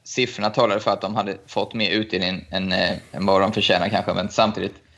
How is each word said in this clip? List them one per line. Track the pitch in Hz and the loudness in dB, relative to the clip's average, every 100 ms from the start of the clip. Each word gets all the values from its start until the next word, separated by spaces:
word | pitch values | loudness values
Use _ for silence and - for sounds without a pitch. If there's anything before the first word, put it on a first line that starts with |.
siffrorna | - - 123 - 107 | -10 -2 -2 0 -2
talade | 120 117 101 | 2 2 2
för | 110 | 0
att | 98 | -2
de | 98 | -2
hade | 110 101 92 - | -4 -4 -6 -6
fått | - 101 | -4 -4
mer | 117 101 | -2 0
utdelning | 107 107 - 90 92 - | 0 0 -2 -2 -4 -6
än, | 95 95 | -6 -2
eh, | 92 90 90 - | 0 0 -2 -8
än | - 98 | -4 2
vad | 95 | 4
de | 98 | 4
förtjänar | 107 101 90 90 | 2 2 2 2
kanske, | 95 - | 0 0
men | 92 95 | -2 -2
samtidigt | - 110 107 95 - _ | 2 0 2 -6 -8 _